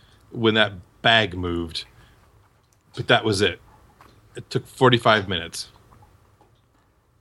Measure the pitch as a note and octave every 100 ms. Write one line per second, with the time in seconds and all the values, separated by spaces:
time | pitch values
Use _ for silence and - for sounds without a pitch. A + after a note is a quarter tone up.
0 | _ _ _ B2 A2+ A2 G#2 F#2 - _
1 | A#2+ A2+ G#2 F2+ F2+ E2+ E2 - - _
2 | - _ _ _ _ _ _ _ _ -
3 | C3 A#2 A2 G2 G2 D#2+ - - _ _
4 | - _ _ - - B2 - - B2+ A#2+
5 | A#2+ G#2+ F#2+ F2 E2+ - - - _ -
6 | _ _ _ _ _ _ _ _ _ _
7 | _ _